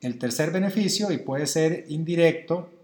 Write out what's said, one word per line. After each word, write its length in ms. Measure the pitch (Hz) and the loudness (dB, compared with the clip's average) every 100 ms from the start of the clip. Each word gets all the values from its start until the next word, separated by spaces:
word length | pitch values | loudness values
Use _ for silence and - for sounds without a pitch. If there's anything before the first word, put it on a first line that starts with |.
el 180 | 127 120 | -8 -4
tercer 320 | 127 - 156 | -2 0 0
beneficio, 600 | 185 196 220 190 - 202 | 0 0 0 0 0 -2
y 60 | 147 | -2
puede 280 | - 135 147 | -4 -4 -2
ser 380 | 165 160 170 - | 2 2 0 -6
indirecto, 840 | 151 165 170 165 165 - 175 175 - | -6 -2 4 4 4 -2 -4 -6 -16